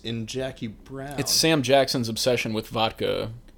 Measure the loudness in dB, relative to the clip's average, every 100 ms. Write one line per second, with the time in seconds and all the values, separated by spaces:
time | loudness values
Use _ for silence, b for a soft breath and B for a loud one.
0 | -6 -6 -6 -6 -8 -8 -10 -10 -14 -12
1 | -8 -6 0 2 4 4 6 6 6 0
2 | -2 0 2 2 0 -4 -4 -2 -2 0
3 | -2 -2 -4 -10 -18